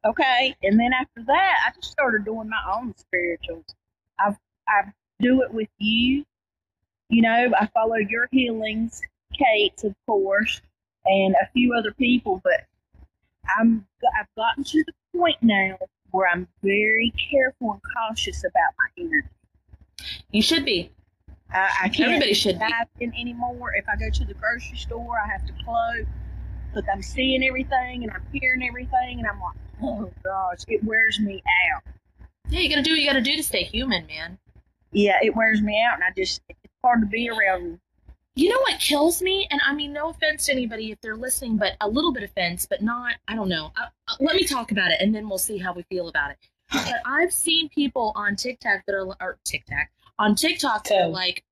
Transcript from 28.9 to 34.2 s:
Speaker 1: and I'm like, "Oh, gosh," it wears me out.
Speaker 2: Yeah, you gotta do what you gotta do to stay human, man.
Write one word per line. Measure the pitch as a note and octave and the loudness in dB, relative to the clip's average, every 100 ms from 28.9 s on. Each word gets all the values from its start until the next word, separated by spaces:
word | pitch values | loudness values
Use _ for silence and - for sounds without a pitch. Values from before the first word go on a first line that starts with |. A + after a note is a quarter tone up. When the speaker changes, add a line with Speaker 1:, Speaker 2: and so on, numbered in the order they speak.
| B3 B3 B3 | -2 -2 -4
Speaker 1:
and | A3+ | -6
I'm | G3+ | -6
like, | F3+ - - - | -10 -10 -18 -8
"Oh, | B3 A#3 C#3 - | -6 -6 -8 -8
gosh," | F#3 F#3+ F#3 F3 - | -6 -2 -4 -6 -4
it | A3 | -2
wears | G#3+ A3 G#3+ - | 0 2 2 2
me | G#3 F#3+ - F3+ F3 | -2 -4 0 2 2
out. | D3 - - _ _ - _ - | -2 -8 -20 _ _ -20 _ -4
Speaker 2:
Yeah, | F4 | 0
you | E4 | 2
gotta | D4+ | 2
do | C#4+ | 2
what | D#4+ | 2
you | C#4+ | 4
gotta | C4+ | 2
do | B3 D#4 | 2 -2
to | |
stay | D4 G3+ | -2 -2
human, | E3+ A3 C4 F#3+ D#3 | -2 -4 -2 -2 -4
man. | D#3 | -14